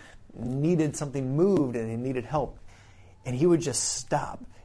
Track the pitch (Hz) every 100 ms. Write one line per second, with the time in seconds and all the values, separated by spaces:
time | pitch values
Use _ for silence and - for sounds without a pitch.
0 | - - - - - 135 156 175 151 -
1 | 143 139 131 143 196 180 131 117 113 113
2 | 127 127 113 151 120 - - - - -
3 | - - 131 127 175 170 139 120 - -
4 | - 147 - - - -